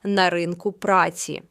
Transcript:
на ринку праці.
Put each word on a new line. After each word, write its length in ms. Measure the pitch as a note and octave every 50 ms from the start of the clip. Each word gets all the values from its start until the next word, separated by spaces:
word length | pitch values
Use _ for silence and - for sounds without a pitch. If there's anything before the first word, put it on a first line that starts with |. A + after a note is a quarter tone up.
| -
на 260 | G3+ G3+ F#3+ F#3 F3
ринку 420 | F3 F3 E3+ F3 F3 E3+ - G#3
праці. 680 | G3 - - G3+ F#3+ F#3 E3 E3 E3+ - - - D3 - - _